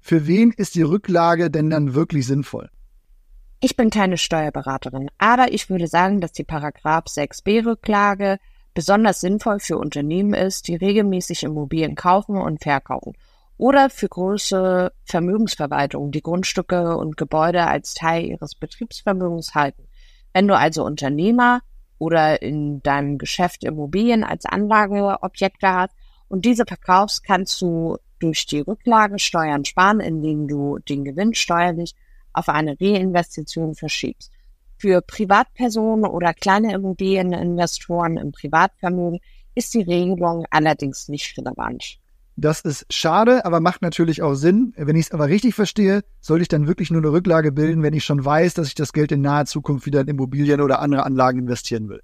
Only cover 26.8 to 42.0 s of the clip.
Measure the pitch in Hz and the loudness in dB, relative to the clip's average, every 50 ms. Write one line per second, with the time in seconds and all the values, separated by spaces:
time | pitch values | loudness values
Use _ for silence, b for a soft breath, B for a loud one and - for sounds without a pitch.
26.8 | - - 180 185 202 208 - - - - 196 185 196 - - - 185 175 165 165 | 0 4 4 4 4 2 -2 -8 -2 0 0 0 0 -4 -6 -4 -2 -2 -2 -2
27.8 | 165 165 - - _ _ _ _ - 165 156 - - - - 147 143 - 220 - | -2 -4 -6 -8 _ _ _ _ -4 -2 -2 -2 -4 -4 -4 -6 -4 -4 -8 -4
28.8 | _ 247 233 220 214 202 196 202 - - - 175 160 156 147 143 143 - - - | _ 4 4 4 4 4 0 -4 -4 -2 0 0 0 0 0 -2 -2 -2 0 4
29.8 | 185 196 214 214 196 165 160 156 151 156 156 151 151 139 147 143 143 143 143 - | 4 4 4 2 0 -2 -4 -2 -2 -2 -2 -2 -2 -2 -2 -2 -2 -2 -4 -6
30.8 | - - 147 139 139 139 135 156 202 226 220 - - - 175 170 175 180 170 165 | -6 -6 -6 -6 -6 -6 -4 -2 -2 0 0 -2 -2 0 2 2 2 2 0 -2
31.8 | 170 165 - _ _ _ - - - - - - 165 - 147 151 156 151 143 - | -6 -8 -12 _ _ _ -20 -20 -20 -8 -6 -4 -2 0 0 0 0 -2 -2 -2
32.8 | 180 196 208 196 185 190 175 175 170 - - - 151 - - 165 160 156 151 - | 0 2 2 2 0 2 0 0 0 -2 -8 -14 -12 -10 -6 -6 -6 -6 -6 -8
33.8 | - 156 - - - - - _ - - - _ _ - - _ _ - - - | -8 -8 -6 -6 -6 -6 -8 _ -18 -20 -20 _ _ -20 -20 _ _ -20 -20 -4
34.8 | - 202 185 180 175 - - - 214 185 202 208 247 _ - - 247 247 214 226 | 2 4 4 4 2 0 -6 -6 2 4 4 4 4 _ -2 -4 -4 -2 0 0
35.8 | 214 220 226 220 214 190 - 170 175 170 165 _ - 202 190 208 214 226 190 190 | 0 0 0 0 0 0 -2 0 0 -2 -2 _ 0 2 2 2 2 0 -2 -2
36.8 | 196 190 185 - 196 190 190 190 185 185 175 - - 175 175 175 175 170 - - | -4 -4 -4 -2 0 0 2 2 0 0 -2 -2 -2 -2 0 0 -2 -2 -2 -8
37.8 | - - 175 170 170 165 165 160 - 147 - - - 143 - 160 180 190 _ _ | -8 -4 -2 -2 0 -2 -2 -4 -6 -8 -12 -10 -10 -2 2 2 2 2 _ _
38.8 | - 180 180 180 175 175 170 180 _ _ - - - - - 247 240 - - 233 | -6 -4 -2 -2 -2 -4 -4 -6 _ _ -20 -20 -20 -10 -6 -6 -6 -2 -2 -2
39.8 | 196 170 175 175 180 180 190 175 175 170 170 170 165 - - 156 151 156 151 - | 0 2 0 0 2 0 0 0 0 -2 -2 -2 -6 -2 0 2 2 2 0 0
40.8 | - 139 135 - - - 143 147 - - - - 131 127 127 - 117 113 123 123 | -2 -8 -8 -8 -12 -10 -10 -10 -10 -10 -10 -10 -10 -10 -8 -6 -8 -8 -8 -10
41.8 | - - - _ | -12 -16 -16 _